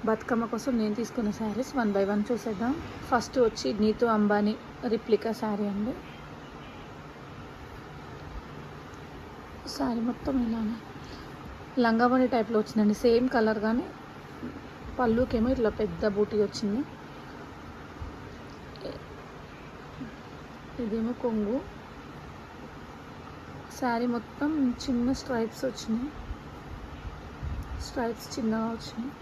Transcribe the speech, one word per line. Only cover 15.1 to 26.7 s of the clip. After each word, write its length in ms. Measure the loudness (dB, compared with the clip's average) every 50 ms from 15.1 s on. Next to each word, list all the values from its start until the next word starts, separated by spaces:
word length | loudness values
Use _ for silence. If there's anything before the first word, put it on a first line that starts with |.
| 6 6 4 4 4 4 4 4 4
ఇట్లా 140 | 6 4 4 4 4
పెద్ద 260 | 0 0 0 2 2 2 4
బూటీ 220 | 4 2 4 6 4 4
వచ్చింది. 340 | 4 2 0 0 2 2 2 0 -4 -6 -14 -14 -14 -14 -14 -12 -12 -12 -12 -12 -12 -14 -14 -14 -14 -14 -12 -12 -12 -10 -10 -10 -10 -10 -12 -12 -14 -14 -14 -14 -14 -14 -14 -14 -14 -14 -12 -10 -10 -10 -10 -12 -12 -14 -14 -14 -14 -14 -14 -14 -14 -14 -14 -16 -16 -14 -14 -14 -14 -12 -12 -12 -12 -12 -14 -14 -14 -14 -14 -14 -14 -14 -14 -14 -12 -6 -4 -2
ఇదేమో 300 | 0 0 0 0 0 -2 0
కొంగు. 340 | 0 0 2 2 2 2 2 0 -2 -4 -12 -12 -14 -14 -14 -14 -14 -14 -14 -12 -14 -14 -14 -14 -14 -14 -14 -14 -14 -14 -14 -14 -14 -14 -14 -14 -14 -14 -14 -14 -14 -14 -14 -14 -14 -12 -12 -12 -12 -12 -6 -2
శారీ 280 | 0 2 2 2 2 2 0
మొత్తం 340 | 0 -2 -6 -4 -2 0 2 4 4 4 4 2 0 0
చిన్న 280 | 0 2 4 4 4 2 0
స్ట్రైప్స్ 420 | 0 -2 0 2 2 0 -2 -2 -2 -2
వచ్చినాయి. 420 | -2 -2 -2 0 0 0 0 -2 -6 -8 -8 -8 -8 -8 -8 -12 -14 -12 -12 -12